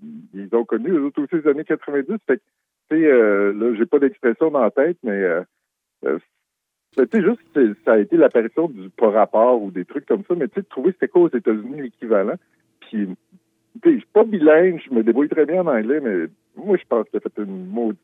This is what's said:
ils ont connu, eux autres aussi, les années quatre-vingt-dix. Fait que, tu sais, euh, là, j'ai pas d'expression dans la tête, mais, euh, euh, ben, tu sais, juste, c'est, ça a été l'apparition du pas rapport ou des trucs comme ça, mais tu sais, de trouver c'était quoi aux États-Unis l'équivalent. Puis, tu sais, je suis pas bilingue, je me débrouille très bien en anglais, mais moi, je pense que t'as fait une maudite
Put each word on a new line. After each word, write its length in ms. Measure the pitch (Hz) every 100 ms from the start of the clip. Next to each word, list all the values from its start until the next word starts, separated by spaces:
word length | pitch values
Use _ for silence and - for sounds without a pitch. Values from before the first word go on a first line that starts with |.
| 110 113 -
ils 140 | 95 98
ont 100 | 113 117
connu, 240 | 113 123
eux 120 | 175 143
autres 160 | 143
aussi, 140 | 143 165
les 80 | 151
années 140 | 139
quatre-vingt-dix. 540 | 156 156 - 143 135 214 -
Fait 80 | 127
que, 60 | - _ _ _ _
tu 60 | 156
sais, 80 | 160
euh, 460 | 127 110 101 101
là, 200 | 104 117 110
j'ai 100 | 117
pas 120 | 147
d'expression 520 | 139 - 123 113 160
dans 80 | 143
la 100 | 131
tête, 280 | - 147 175
mais, 80 | 120
euh, 300 | 98 95 85 92 _ _ _ _ _
euh, 140 | - 78 - _ _ _ _ _ _ -
ben, 100 | 127
tu 100 | 226
sais, 60 | 180
juste, 140 | 240 _
c'est, 160 | 151 117 101
ça 100 | -
a 40 | 113
été 180 | 104 165
l'apparition 500 | 143 123 110 - 165
du 220 | 113 95
pas 200 | - 113
rapport 500 | 104 101 107 117 120
ou 100 | 101
des 140 | 92 90
trucs 200 | 147 -
comme 160 | 113 202
ça, 60 | 175
mais 100 | 123
tu 60 | -
sais, 40 |
de 60 | 196
trouver 240 | - 143
c'était 160 | 190 131
quoi 140 | 180
aux 80 | 170
États-Unis 500 | 123 113 110 107 151
l'équivalent. 560 | 131 - 117 104 98 180 _ _ _ _
Puis, 280 | - 220 196 185 _ 190 _ _ _ -
tu 60 | 339
sais, 60 |
je 40 | 262
suis 80 | -
pas 120 | 208
bilingue, 560 | 233 208 151 156 185 165 -
je 80 |
me 80 | 123
débrouille 260 | 110 117 147
très 160 | 160 147
bien 160 | 180
en 40 | 170
anglais, 340 | 123 110 151
mais 260 | 135 92 82 - _ -
moi, 160 | 180 190
je 60 | -
pense 160 | 117
que 140 | 107 104
t'as 20 |
fait 220 | - -
une 240 | 104 95 92
maudite 320 | 107 117 104